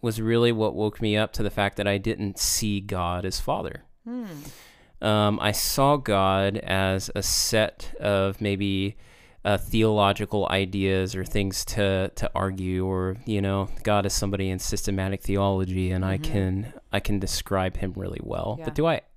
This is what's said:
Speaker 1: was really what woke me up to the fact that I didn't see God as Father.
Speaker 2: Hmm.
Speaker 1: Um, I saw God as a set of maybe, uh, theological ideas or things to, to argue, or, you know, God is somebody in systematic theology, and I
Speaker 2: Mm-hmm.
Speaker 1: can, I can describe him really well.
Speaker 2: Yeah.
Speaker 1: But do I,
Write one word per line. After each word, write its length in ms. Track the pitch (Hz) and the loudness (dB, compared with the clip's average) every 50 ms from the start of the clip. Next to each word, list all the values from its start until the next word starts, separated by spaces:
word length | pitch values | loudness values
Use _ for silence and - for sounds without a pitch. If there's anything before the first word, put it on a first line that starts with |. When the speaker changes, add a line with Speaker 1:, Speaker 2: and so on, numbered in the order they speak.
Speaker 1:
was 180 | - 117 107 113 | -4 -4 -2 0
really 320 | 110 113 117 117 120 120 | 0 2 4 4 6 4
what 220 | 117 110 110 104 64 | 4 4 2 0 0
woke 260 | 80 107 107 - - | 0 -2 -2 -2 0
me 160 | 117 107 104 | 0 2 2
up 160 | 107 110 - - | 2 2 0 0
to 80 | - | -2
the 80 | 107 101 | -2 -2
fact 260 | - - 101 101 - - | 0 0 0 0 0 0
that 80 | 101 101 | 0 0
I 80 | 101 101 | 0 0
didn't 400 | 98 113 113 - 104 98 95 - | 0 -2 -2 -2 -2 -4 -2 -2
see 420 | - - - - 110 104 101 98 | -2 0 0 0 0 0 0 -2
God 440 | 98 101 101 90 87 87 90 90 87 | -2 -4 -4 -2 -2 -2 -2 -2 -4
as 160 | 92 - - | -4 -4 -4
Father. 440 | - - 147 - - - - - - - - _ - | -2 -2 -2 -4 -4 -6 -10 -12 -16 -20 -20 _ -12
Speaker 2:
Hmm. 220 | 226 240 247 233 196 165 143 147 143 - - - - - - - _ - - | -10 -8 -8 -8 -10 -12 -14 -14 -16 -18 -18 -20 -20 -20 -20 -20 _ -10 -4
Speaker 1:
Um, 360 | - 107 107 107 107 104 107 - | 0 2 4 4 4 2 2 2
I 120 | - 104 | 0 0
saw 440 | 104 - - - - - 135 139 147 | 0 0 -2 0 2 4 4 4 4
God 600 | 143 127 - 104 98 95 95 95 95 98 98 101 95 | 2 2 2 2 4 4 4 4 2 2 0 -2 -2
as 520 | - - 92 95 95 95 95 95 - - - | -4 -2 0 0 2 2 0 0 -2 -4 -4
a 80 | 101 | -4
set 720 | 98 - - - - - - 110 107 - - - - - - - | -2 0 0 0 2 2 2 2 2 2 -2 -6 -10 -10 -8 -4
of 400 | - 104 101 98 98 98 95 - | 0 2 2 2 2 0 0 -2
maybe, 560 | 107 101 98 95 101 98 98 95 95 98 - - - - - - - - - - - | -2 -2 0 0 0 0 0 0 -2 -2 -4 -8 -16 -20 -20 -20 -20 -20 -12 -4 0
uh, 120 | 101 101 95 | 0 0 0
theological 880 | - - - 113 110 110 107 104 101 98 101 - 104 - - 104 95 - | 0 0 2 4 4 4 4 4 4 4 4 2 -2 -2 -2 0 0 0
ideas 640 | - 95 98 92 95 98 95 95 95 95 95 95 92 | 0 0 0 0 0 0 2 2 2 2 0 0 -2
or 100 | 92 92 | -6 -4
things 400 | - - 104 101 98 95 - - | -2 0 0 0 0 -2 -4 -4
to, 460 | - - 113 101 98 95 95 95 - - | -4 -2 0 2 2 2 2 0 -2 -4
to 140 | - - - - | -4 -4 -2 -2
argue, 500 | - 95 95 95 95 92 92 92 92 92 | -2 -2 -2 -2 -2 -2 -2 0 0 0
or, 320 | 95 95 92 92 92 92 113 - | 0 0 0 0 -2 -4 -4 -4
you 140 | 113 107 101 | -2 0 0
know, 280 | 98 98 98 98 98 - - - - | 2 2 0 0 0 -2 -4 -2 0
God 200 | 107 104 101 98 | 2 2 2 2
is 60 | 98 | 2
somebody 380 | - - 104 101 101 95 95 95 | 0 0 0 0 0 0 0 -2
in 80 | 92 92 | -2 -4
systematic 640 | - - - 101 - 104 98 95 95 95 98 95 | -4 -4 -2 -2 -2 0 0 0 0 -2 -2 -4
theology, 680 | - - 95 98 98 98 98 95 95 92 92 92 92 90 | -2 0 0 2 2 2 2 2 0 0 0 0 0 0
and 120 | 92 92 95 | 0 0 0
I 140 | 95 95 98 | 0 0 0
Speaker 2:
Mm-hmm. 140 | 151 - | -2 0
Speaker 1:
can, 400 | - 101 95 92 92 98 107 - - - - - | 0 2 2 2 0 -2 -4 -6 -10 -16 -10 -4
I 60 | - 101 | -4 -2
can 180 | - - 104 98 | 0 0 0 0
describe 560 | 95 92 - - - - 98 95 92 92 - | 0 -2 -4 -4 -4 0 0 0 0 0 -2
him 160 | - 98 95 92 | -2 -4 -4 -4
really 220 | 95 95 - - - | -6 -6 -6 -6 -8
well. 340 | - - - - - 107 107 151 | -8 -6 -6 -4 -4 -4 -6 -6
Speaker 2:
Yeah. 60 | 160 | -6
Speaker 1:
But 100 | 151 143 | -6 -2
do 120 | 139 156 165 | 0 2 2
I, 140 | 156 - - - - | 2 0 -4 -10 -20